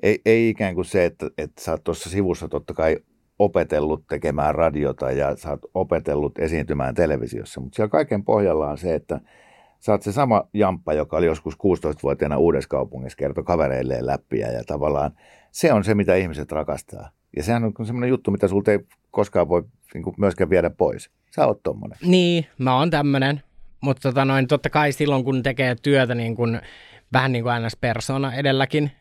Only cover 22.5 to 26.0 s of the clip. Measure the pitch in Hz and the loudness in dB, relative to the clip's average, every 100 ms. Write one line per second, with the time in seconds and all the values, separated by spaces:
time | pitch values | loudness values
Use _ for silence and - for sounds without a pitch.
22.5 | - 131 127 165 151 143 139 135 147 - | -4 0 2 2 2 2 2 0 -2 -8
23.5 | - - - 139 135 135 127 135 135 127 | -20 -20 -6 -4 -2 0 0 2 2 2
24.5 | 147 147 160 151 139 147 135 127 131 127 | 0 0 0 0 0 0 0 0 -2 -2
25.5 | 127 127 120 147 139 | 0 -2 0 2 2